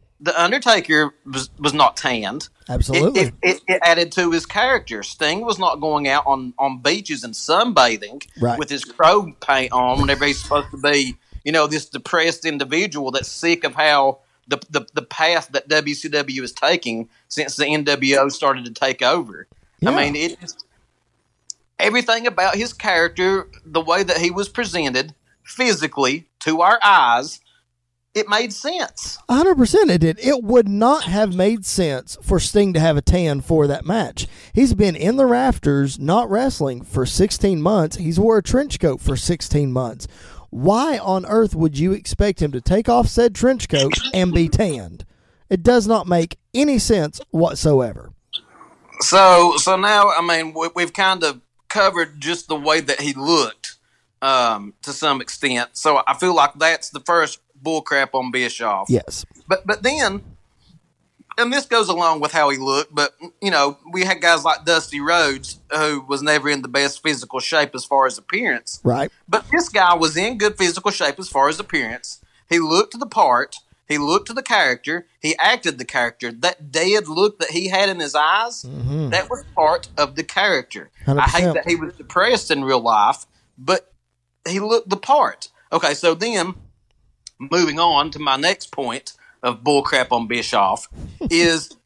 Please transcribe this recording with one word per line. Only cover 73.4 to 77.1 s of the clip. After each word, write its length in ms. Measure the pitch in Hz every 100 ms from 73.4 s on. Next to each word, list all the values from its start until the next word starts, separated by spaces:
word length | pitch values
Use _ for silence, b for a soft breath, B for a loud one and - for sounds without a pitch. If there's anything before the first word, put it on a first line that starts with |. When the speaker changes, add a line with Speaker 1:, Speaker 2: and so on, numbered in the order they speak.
| 147 - _ _ -
Speaker 1:
He 100 | 151
looked 300 | 147 190 208
to 60 |
the 100 | 233
character. 640 | 262 214 143 123 - 170 - _
He 140 | 156 156
acted 380 | 180 247 170 131
the 80 | 123
character. 460 | 135 120 - 120
That 400 | 117 170 - 147
dead 360 | 160 185 208
look 320 | 160